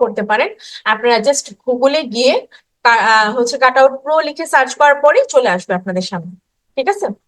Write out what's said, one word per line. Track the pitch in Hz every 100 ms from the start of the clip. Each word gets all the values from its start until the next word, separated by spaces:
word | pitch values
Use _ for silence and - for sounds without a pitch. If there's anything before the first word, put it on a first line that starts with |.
করতে | 226 208 208
পারেন। | 214 349 - - - 220
আপনারা | 208 240 226 226
just | 277 - 196 -
Google-এ | 247 269 302 262
গিয়ে | 220 254 415 - - _ _
কা-, | 240 233 208
আহ, | 220 214 247
হচ্ছে | 240 269
কাটআউট | 254 254 269 269
প্রো | 285 311 302
লিখে | 294 320
সার্চ | 294 262 -
করার | 294 285
পরেই | 285 415 539
চলে | 285 240 180
আসবে | - 180
আপনাদের | 190 185 185
সামনে, | 180 170 - _ _ _ -
ঠিক | 262
আছে? | 415 339 208